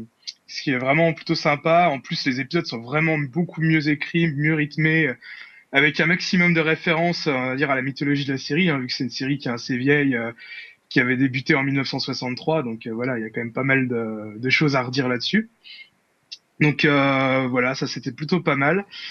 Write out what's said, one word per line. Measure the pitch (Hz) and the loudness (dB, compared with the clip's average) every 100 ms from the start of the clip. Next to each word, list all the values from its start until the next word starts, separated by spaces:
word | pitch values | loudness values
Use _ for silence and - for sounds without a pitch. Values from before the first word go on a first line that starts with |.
| 113 _ - - - | -12 _ -16 -16 -14
ce | - | -8
qui | - | -2
est | 127 | 0
vraiment | 131 151 165 | 2 4 4
plutôt | 160 - 160 | 2 -2 0
sympa. | 160 143 165 165 175 | 0 0 4 4 4
En | 135 | 2
plus, | - 165 143 | -4 -4 -2
les | 127 | -2
épisodes | 131 170 - | -2 -2 -4
sont | 117 | -8
vraiment | 117 147 160 151 | -4 0 2 0
beaucoup | 143 151 170 - | -2 -2 -4 0
mieux | 160 160 147 | 2 4 2
écrits, | 147 - 170 165 | 0 0 0 0
mieux | 139 151 | 2 0
rythmés, | 160 147 156 156 160 147 | 2 0 0 2 2 2
euh, | 120 - - - - - | -2 -12 -20 -20 -20 -2
avec | 139 151 147 | 2 2 2
un | 160 | 2
maximum | 175 - 185 175 | 0 2 2 4
de | 160 | 4
références, | 156 156 185 160 175 170 156 | 2 0 0 0 0 0 -2
euh, | |
on | 131 127 | 0 0
va | 131 | -2
dire, | 143 | 0
à | 135 | 0
la | |
mythologie | 131 127 143 143 135 | -2 -2 0 0 0
de | |
la | 131 | -4
série, | - 147 185 | -2 0 2
hein, | 139 | 0
vu | 123 | -2
que | |
c'est | - 123 | -4 -6
une | |
série | - 135 143 | -4 -4 -4
qui | 127 | -4
est | |
assez | 120 - 123 | -6 -4 -2
vieille, | 135 147 139 120 | 2 2 2 0
euh, | 117 - - - - - - | -4 -10 -16 -18 -20 -20 -2
qui | 139 | 2
avait | 123 127 | 2 4
débuté | 135 127 - 147 | 2 0 2 2
en | |
mille | 139 | 2
neuf | 139 131 | 0 -2
cent | 135 | -4
soixante-trois, | - 127 127 123 - 160 | -6 -6 -6 -6 -2 0
donc, | 123 113 120 | -2 -6 -8
euh, | |
voilà, | 113 127 120 | -4 -4 -4
il | |
y | 110 | -6
a | |
quand | 117 | -6
même | 117 | -6
pas | 127 | -2
mal | 135 135 127 | 2 2 2
de, | 117 113 107 107 107 | -2 -4 -6 -10 -6
de | 127 | -2
choses | - 151 135 | 2 2 2
à | |
redire | 123 127 127 | -2 -2 -2
là-dessus. | 123 - 202 226 _ - - - _ _ _ - - _ - | -2 0 -2 -2 _ -20 -20 -20 _ _ _ -20 -20 _ 0
Donc, | 151 - 151 | 0 4 2
euh, | 143 139 135 135 131 127 | 4 2 2 2 2 0
voilà, | 127 123 135 | 0 0 -2
ça | 139 | -6
c'était | - 135 | -6 -10
plutôt | 120 151 180 | -8 -2 0
pas | 165 139 | 2 2
mal. | 143 190 202 - - | 2 0 -2 -12 -14